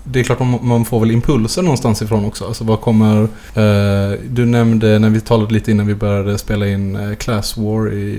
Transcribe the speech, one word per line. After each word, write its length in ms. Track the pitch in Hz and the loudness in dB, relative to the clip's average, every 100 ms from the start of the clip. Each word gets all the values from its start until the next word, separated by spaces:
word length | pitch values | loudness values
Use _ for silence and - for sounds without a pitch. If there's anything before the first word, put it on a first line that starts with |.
det 160 | - 123 | -6 -2
är 40 | |
klart 140 | 120 120 | 0 0
man, 200 | 127 123 | 0 0
man 220 | 123 117 | 0 0
får 160 | 113 117 | 0 0
väl 100 | 113 | 2
impulser 520 | 113 - 139 110 - | 2 2 2 0 0
någonstans 400 | 180 123 120 107 | 0 0 0 -2
ifrån 220 | 110 110 | 0 -2
också. 220 | 104 - 98 | -2 -6 -8
Alltså, 180 | 113 | -6
vad 160 | 113 110 | -2 0
kommer, 420 | - 110 110 107 110 - - | 2 4 4 4 2 -4 -8
eh, 640 | - 107 104 101 98 101 101 120 | 0 2 2 2 0 0 -4 -6
du 180 | 120 120 | 0 2
nämnde 520 | 120 117 113 110 107 | 4 4 4 4 4
när 120 | 110 | 4
vi 100 | 107 | 2
talade 340 | - 117 107 | 2 0 2
lite 160 | 110 113 | 0 2
innan 160 | 107 104 | 0 0
vi 80 | |
började 440 | 104 104 101 101 101 | -2 -2 -2 -2 -4
spela 280 | - 104 101 | -4 -2 -2
in, 300 | 98 98 101 | -2 -4 -4
eh, 180 | 101 107 | -6 -6
Class 400 | - 110 98 - | -4 -4 -4 -4
War 360 | 104 110 107 | -2 -2 -2
i, 260 | 104 101 | -4 -6